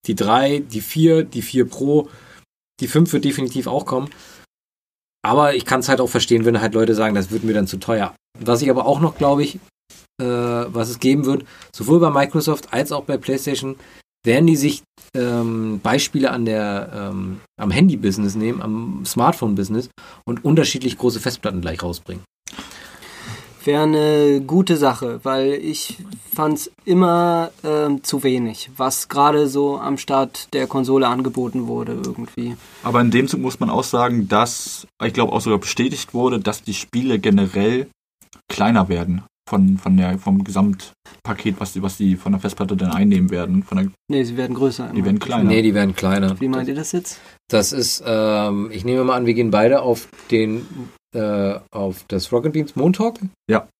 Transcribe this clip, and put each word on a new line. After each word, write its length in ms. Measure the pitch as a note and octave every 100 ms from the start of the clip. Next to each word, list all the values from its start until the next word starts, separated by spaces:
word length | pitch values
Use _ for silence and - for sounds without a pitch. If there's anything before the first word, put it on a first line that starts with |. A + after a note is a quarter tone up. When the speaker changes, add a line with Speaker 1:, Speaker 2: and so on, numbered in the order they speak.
| -
Speaker 1:
die 80 |
drei, 440 | G2 G#2 A#2+ C#3 D3
die 200 | D3 A2
vier, 420 | - D#3 D#3+ D#3+
die 180 | - A#2+
vier 220 | - B2+ A#2
Pro, 400 | - C3+ D3 C#3+ - - - _ _ _ _
die 60 | B2+
fünf 240 | D3+ E3+
wird 120 | C#3+
definitiv 420 | C#3+ C#3 B2+ C3 A#2+
auch 200 | C3+ D3
kommen. 240 | C3 C#3+ - - - _ _ _ _ _ _ _ _ -
Aber 280 | C3 D3
ich 100 | C3+
kann's 240 | - C3 -
halt 120 | C3
auch 80 | B2
verstehen, 360 | B2 - A#2
wenn 160 | A2+ A#2
halt 140 | A2
Leute 200 | A2 A2+
sagen, 200 | A2 A2
das 160 | G2+ F#2
wird 140 | A2
mir 80 | A2
dann 120 | G#2 F#2+
zu 120 | F#2+
teuer. 360 | - A2+ F#2+ - _ -
Was 240 | A#2 A#2+
ich 80 | C#3
aber 160 | B2 A2+
auch 140 | D3
noch, 160 | E3 -
glaub 240 | C#3+ C#3+
ich, 160 | D3 - _ _ _ - _ -
äh, 40 |
was 640 | B2+ A#2+ A#2+ A#2 A#2+ A#2 A2+
es 100 | A#2
geben 240 | C3 C#3
wird, 200 | C3 C#3 - - -
sowohl 240 | - - E3
bei 100 | E3
Microsoft 640 | C#3 C#3 D#3+ D#3 D3 -
als 200 | A#2+ C#3+
auch 120 | C#3+
bei 120 | C#3 C#3
PlayStation, 580 | - C3+ C#3+ C3 C3+ C3+ - - _ _
werden 220 | A#2 C3 E3
die 100 | D#3
sich, 260 | C#3+ - _ _ - C3
ähm, 640 | A#2+ A#2+ A2+ A2+ A2 G#2
Beispiele 480 | G#2+ A#2 - C#3+ C3
an 140 | B2+
der, 460 | A2+ G#2+ G#2 G2+ G2
ähm, 460 | G#2+ G2 G2 F#2+ F#2+ _ -
am 100 | G#2
Handy-Business 640 | F#2+ F#3 A#2 G#2 G2 G2+
nehmen, 260 | G#2+ A2 B2
am 420 | A2 A2 A#2 -
Smartphone-Business 840 | - A#2+ B2+ - A2+ G2 G2 A2 B2+ - - - -
und 180 | A#2+
unterschiedlich 540 | - D#3+ C#3 C3 B2+ -
große 220 | B2 A2+
Festplatten 400 | B2+ A#2 - F#2
gleich 200 | E2+ E2
rausbringen. 400 | F2 F2 - F2+ F#2 _ - - - - - - - - - - - -
Speaker 2:
Wäre 180 | - D3
eine 580 | D3+ D3+ D3+ D3+ D3 C#3
gute 360 | C3+ E3+ F#3+ D#3+
Sache, 440 | C#3+ A#2 B2+ A#2+
weil 280 | C3+ C3+ C3+
ich 440 | C#3+ D#3+ D3 - - G3 E3+ -
fand's 360 | - D#3 D3 - _
immer, 680 | - F#3 F3+ E3+ F3 E3+ E3 -
ähm, 380 | D#3 D3+ D3 C#3
zu 180 | - C#3
wenig, 480 | C3+ B2+ A#2 A2 - C3
was 320 | C3 - -
gerade 380 | C#3+ C#3+ D3+ C#3+
so 300 | C#3 C#3+ C#3
am 200 | C3+ C#3
Start 500 | - C3+ C3 - -
der 120 | C#3 B2+
Konsole 400 | C3+ B2+ C3+ B2+
angeboten 580 | B2 C3 B2 B2 B2+ A#2
wurde 260 | A#2+ A#2
irgendwie. 640 | A#2 - A#2 A#2 - A#2+ A#2 - -
Speaker 3:
Aber 180 | B2 A#2+
in 100 | A#2+
dem 160 | A#2 C3+
Zug 120 | C3
muss 200 | B2+ -
man 80 | A#2+
auch 160 | G#2+
sagen, 440 | C3 B2 A#2+ A#2+ F#2+
dass, 580 | G#2+ A#2 - - - - _
ich 80 | A#2
glaub, 200 | B2 A#2
auch 80 | A2
sogar 180 | A2 G2+
bestätigt 560 | - - B2 - -
wurde, 240 | A#2+ B2 A#2
dass 240 | G2+ -
die 100 | -
Spiele 460 | G2 - A#2+ C3 A2
generell 720 | G2+ G2+ F#2+ G2+ G#2 B2 C#3 _ _ _ _ - _
kleiner 400 | - G#2+ A#2 F#2
werden 340 | F2 F2 F2+ - _ -
von, 260 | G#2 F#2+ F#2+
von 200 | F2 F#2+
der, 220 | F2+ F#2+
vom 260 | - G2
Gesamtpaket, 1120 | G2 G2 G2+ F#2+ - _ - - - G#2 A2 F#2+
was 140 | G2
die, 100 | F#2+
was 140 | F#2+ F#2+
die 200 | G2 F2+
von 160 | F#2
der 80 | G2
Festplatte 360 | G#2 - F#2+ G2
dann 160 | F#2
einnehmen 380 | E2 G#2 F#2+ F#2
werden. 340 | F2 F2 F#2
Von 120 | F#3+ F#2+
der 80 | G2 _ -
Speaker 2:
Nee, 120 | C#3+
sie 140 | A#2+ A#2+
werden 180 | B2+
größer 320 | B2 C3+ B2 B2
Speaker 3:
Die 60 | G#2+
Speaker 2:
immer. 80 | F#2+
Speaker 3:
werden 120 | G2+
kleiner. 260 | - A#2
Speaker 1:
Nee, 180 | G2+ A2
die 120 | A2
werden 200 | G2+ G2 F#2
kleiner. 440 | F#2+ G2 F#2+ F#2
Speaker 2:
Wie 80 | C3
meint 200 | C3 B2+
ihr 60 | C#3
das 160 | D#3
jetzt? 260 | F3+ F3+ - - _ _
Speaker 1:
Das 220 | A2 G2+
ist, 300 | C#3 A#2+ - A#2+
ähm, 640 | A2 G#2+ G#2+ G#2 G2+ A2
ich 120 | G#2+
nehme 200 | A#2 B2+
mal 120 | B2+ B2+
an, 100 | A#2+
wir 80 |
gehen 160 | A#2 A2+
beide 320 | G2+ A#2 C#3
auf 260 | C3 A#2 - - -
den, 360 | A2+ A2 A2 - C#3+ B2 _ _ A#2
äh, 420 | G#2+ G#2 G2 G#2 -
auf 320 | G#2+ G2 F#2 -
das 220 | G2 -
Rocket 200 | A#2+ D3+
Beans 240 | D#3 D3 -
Montalk? 420 | D#3 F#3 A3+ A#3 F#3+ _ -
Speaker 3:
Ja. 160 | A2 -